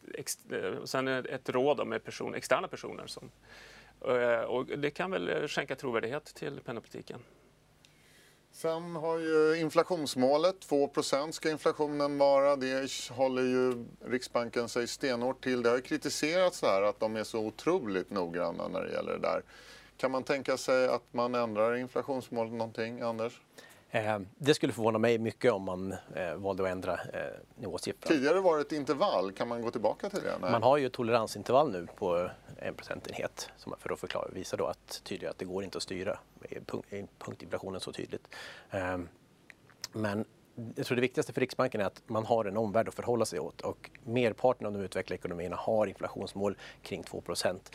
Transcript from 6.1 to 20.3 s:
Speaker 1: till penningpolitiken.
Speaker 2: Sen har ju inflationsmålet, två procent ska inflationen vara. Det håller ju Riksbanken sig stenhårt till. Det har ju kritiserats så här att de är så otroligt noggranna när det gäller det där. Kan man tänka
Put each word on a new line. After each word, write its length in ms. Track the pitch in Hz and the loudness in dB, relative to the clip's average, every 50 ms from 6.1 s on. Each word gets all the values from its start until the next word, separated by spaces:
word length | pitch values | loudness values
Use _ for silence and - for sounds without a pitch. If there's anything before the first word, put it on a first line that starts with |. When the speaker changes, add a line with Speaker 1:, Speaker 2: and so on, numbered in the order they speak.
| 135 151 - | -4 -6 -8
Speaker 1:
till 340 | - - - 165 - - 131 - | -12 -14 -10 -8 -8 -8 -8 -10
penningpolitiken. 540 | - 117 107 - - - 113 - - - 123 - - - - _ _ _ _ _ _ _ _ _ - _ _ _ - - - - - _ _ _ _ | -8 -8 -8 -10 -12 -16 -16 -14 -12 -14 -16 -16 -20 -20 -20 _ _ _ _ _ _ _ _ _ -20 _ _ _ -20 -20 -20 -20 -20 _ _ _ _
Speaker 2:
Sen 440 | - - - 160 165 165 175 175 170 | -16 -4 -2 -2 -2 -2 -4 -6 -6
har 220 | 156 156 165 165 | -4 -2 -2 0
ju 420 | 165 165 160 160 156 156 156 160 165 | 0 0 4 6 6 8 8 6 4
inflationsmålet, 1000 | 160 147 - 165 160 - 185 165 147 123 - 127 127 135 147 151 165 185 185 - | 2 4 6 6 6 6 2 0 0 -2 2 4 6 6 6 6 6 4 2 2
två 280 | - - 147 143 143 | -2 2 4 4 4
procent 480 | 139 - 156 135 - 143 135 147 160 - | 4 2 0 2 2 2 2 0 -2 -6
ska 140 | - - 160 | -2 0 0
inflationen 680 | 156 - - 165 156 - 151 147 147 147 143 143 143 | 0 2 2 2 2 2 0 0 2 0 0 2 4
vara. 380 | 143 139 139 139 139 139 143 143 | 4 6 6 8 8 8 6 4
Det 360 | 135 127 131 131 135 135 123 - - - - | 4 2 0 0 0 -2 -2 -6 -6 -8 -8
håller 300 | 120 123 135 131 127 127 | 0 2 2 2 4 4
ju 440 | 127 127 127 127 127 127 123 120 117 - - - - | 2 4 4 4 4 4 2 0 -6 -12 -14 -12 -4
Riksbanken 640 | - 120 127 - - - 120 117 113 - 123 120 113 | -2 -2 -2 -2 0 0 0 0 2 0 0 0 0
sig 180 | - 123 120 | 0 -2 -2
stenhårt 560 | - - - 147 135 120 117 120 131 131 - - | -2 -4 -2 0 0 0 0 0 -2 -2 -2 -2
till. 200 | 131 127 123 117 | 0 0 4 4
Det 60 | 117 | 4
har 60 | 123 | 4
ju 60 | - | 4
kritiserats 760 | - - 156 143 - 143 - - 151 151 170 185 185 180 - | 0 -2 -4 -2 -2 -4 -2 0 0 2 2 4 4 2 2
så 100 | - 151 | 2 2
här 140 | 117 98 98 | 4 4 6
att 180 | 101 104 - - | 4 2 2 0
de 160 | 113 107 110 | -2 -2 0
är 80 | 110 104 | -2 -4
så 160 | - - 113 | -2 -2 -2
otroligt 680 | 110 110 - - - 156 180 190 131 104 95 92 92 - | -2 -2 -6 -2 0 2 2 2 0 0 0 -2 -2 0
noggranna 580 | 101 98 87 85 85 87 87 85 87 87 87 | -2 -2 -2 -2 -2 -2 -2 -2 -2 -4 -4
när 160 | 87 87 85 85 | -4 -2 -4 -4
det 80 | 82 | -2
gäller 200 | - - - - | -4 -4 -2 -2
det 80 | 85 85 | -4 -2
där. 220 | 85 82 85 87 - - - - - - - - - - _ | 0 0 0 0 -4 -8 -20 -20 -20 -20 -20 -20 -20 -20 _
Kan 140 | - - 127 | -2 -2 0
man 120 | 135 131 120 | 0 -2 -2
tänka 340 | - | 0